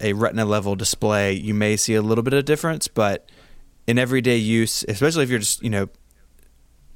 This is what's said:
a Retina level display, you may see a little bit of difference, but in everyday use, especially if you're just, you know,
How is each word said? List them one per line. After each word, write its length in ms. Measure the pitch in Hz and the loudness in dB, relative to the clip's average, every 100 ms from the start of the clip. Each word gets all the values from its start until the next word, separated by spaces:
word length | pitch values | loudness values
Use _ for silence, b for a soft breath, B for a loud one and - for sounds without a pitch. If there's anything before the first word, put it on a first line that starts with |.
a 120 | 107 | -4
Retina 320 | 101 113 110 107 | 0 0 0 0
level 300 | 107 101 98 | 0 0 -2
display, 580 | 110 - 107 104 101 | -4 -2 0 2 0
you 200 | 95 107 | -2 -2
may 220 | 107 107 107 | 0 0 0
see 180 | - 110 | 0 0
a 60 | |
little 220 | 107 113 | 2 0
bit 100 | 120 | 2
of 120 | 139 139 | 0 0
difference, 420 | 151 165 156 - | -2 -2 -4 -4
but 400 | - 104 98 - b b b b - - | 0 0 0 -8 b b b b -8 -2
in 100 | 120 | 0
everyday 400 | 127 131 123 120 | 2 0 2 2
use, 460 | 107 113 110 - - | 2 2 2 -2 -6
especially 360 | 101 147 160 | 0 0 2
if 60 | 131 | 0
you're 100 | 123 | 0
just, 240 | 104 - | -2 -4
you 60 | 113 | -2
know, 200 | 101 98 - _ _ - _ - _ _ _ - | -2 -4 -8 _ _ -20 _ -20 _ _ _ -20